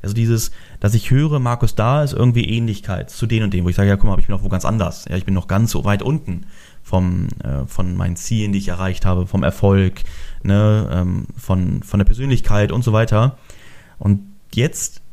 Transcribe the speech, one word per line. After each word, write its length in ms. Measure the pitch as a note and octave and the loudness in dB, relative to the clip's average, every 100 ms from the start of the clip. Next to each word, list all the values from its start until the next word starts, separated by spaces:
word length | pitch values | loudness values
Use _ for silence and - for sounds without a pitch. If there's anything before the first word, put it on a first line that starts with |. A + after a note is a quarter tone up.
| G2+ | -4
Also 80 | |
dieses, 380 | A2 A#2 A2+ - - - - | 0 2 2 0 -6 -12 -2
dass 160 | G2 | 0
ich 160 | A2 - | 2 4
höre, 300 | B2+ D#3 D3 | 2 4 0
Markus, 340 | B2 A#2+ A2+ | -2 0 2
da 300 | - A2 C#3+ | 2 2 2
ist 80 | C#3+ | 0
irgendwie 360 | - B2 A#2 - | 2 2 2 0
Ähnlichkeit 640 | A2+ A#2 G2+ - F#2 - | -2 -2 -4 -6 -8 -8
zu 160 | - A#2 | -6 -2
den 160 | A2+ | 0
und 100 | G#2+ | 0
dem, 120 | F2+ | 0
wo 40 | F2 | 0
ich 40 | |
sage, 140 | F2 G2+ | 2 2
"Ja, 80 | G2 | 6
guck 80 | |
mal, 80 | - | 6
aber 80 | F#2+ | 6
ich 80 | - | 6
bin 80 | G2 | 4
auch 80 | |
wo 40 | G2+ | 0
ganz 160 | F#2+ | 0
anders. 400 | - A2 E2+ - - | 0 0 -2 -6 -6
Ja, 80 | F2+ | -6
ich 80 | |
bin 100 | - | -2
noch 140 | F#2+ - | -2 0
ganz 240 | G2 A2+ | 0 2
so 120 | - | 0
weit 160 | G2+ G2+ | 0 0
unten 460 | A2+ D3+ - E2+ - - - - | 0 -4 -4 -10 -10 -16 -20 -20
vom, 420 | - F#2 F2+ F2+ F#2+ - | -4 0 0 -2 -4 -6
äh, 240 | - C#2 C2 | -6 -6 -4
von 300 | - F2+ F#2 | -2 -2 -2
meinen 180 | F2+ | -4
Zielen, 380 | F2 - A2 G#2 | -4 -4 -2 0
die 80 | G2 | -2
ich 80 | G2 | -2
erreicht 360 | F2 F#2+ F#2 | -4 -4 0
habe, 220 | G2 F2+ F2 | 0 0 0
vom 160 | F#2+ | -2
Erfolg, 600 | C#2 - G2+ G2 F#2 - - - - - | -2 0 2 4 2 -2 -6 -6 -10 -8
ne, 440 | - G2+ G#2+ G#2+ C#2 | 0 2 2 2 0
ähm, 340 | E2+ F2+ F#2 - - | -2 -2 -4 -6 -12
von, 460 | - F#2 F#2 F#2+ | -2 -2 0 -4
von 160 | - G#2 | -2 2
der 60 | |
Persönlichkeit 680 | G#2 G#2+ C#3 B2 - G#2 G2+ | 4 2 2 2 4 4 2
und 140 | G#2+ | 0
so 80 | A#2+ | 2
weiter." 440 | A2 A2+ G#2+ B2 - - - - - - - | 2 2 2 2 -2 -20 -20 -20 -20 -20 -4
Und 220 | G2 G2+ - - - | 0 0 -2 -20 -8
jetzt 480 | - D3 - - - - | -2 -2 -4 -10 -12 -16